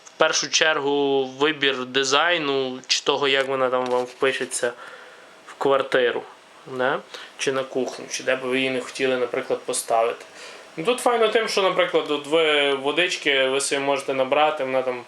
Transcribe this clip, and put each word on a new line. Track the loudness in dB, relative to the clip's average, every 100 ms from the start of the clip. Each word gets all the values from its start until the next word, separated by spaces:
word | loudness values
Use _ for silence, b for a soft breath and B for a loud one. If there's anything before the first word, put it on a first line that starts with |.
в | B
першу | 0 2 2 0
чергу | 2 2 2 2 2 4 2
вибір | 0 0 0 2 0 0
дизайну, | -2 -2 2 2 4 2 0 0 -2 -4 -4
чи | -2
того, | 0 0 2
як | 2 2
вона | 0 0
там | 0 0
вам | -2
впишеться | -4 -2 -2 0 -4 -4 -4 -6 B B B B B B -18
в |
квартиру, | -2 2 2 2 2 2 0 -8 -16 -20 -20 -12
да? | -4 -2 -2 -6 B B B
Чи | -4
на | -2
кухню, | -2 -4 -4 -6 -10
чи | -8
де | -2 -2
б |
ви | -2 -2
її | -2
не | -2
хотіли, | -6 -4 -2 0
наприклад, | -2 -4 -4 -4
поставити. | -4 -6 0 2 2 -2 -12 B B B B -8
Ну, |
тут | -2 0
файно | 2 2 2
тим, | 2 0
що, | 2
наприклад, | 2 2 2 2 0
от | -4 0
ви | 2 4 4 2
водички, | 0 0 0 0 0 0 2 4
ви | 2
собі | 0 -2
можете | 0 0 0
набрати, | 0 2 4 2 2
вона | -2 -2
там, | -2 -4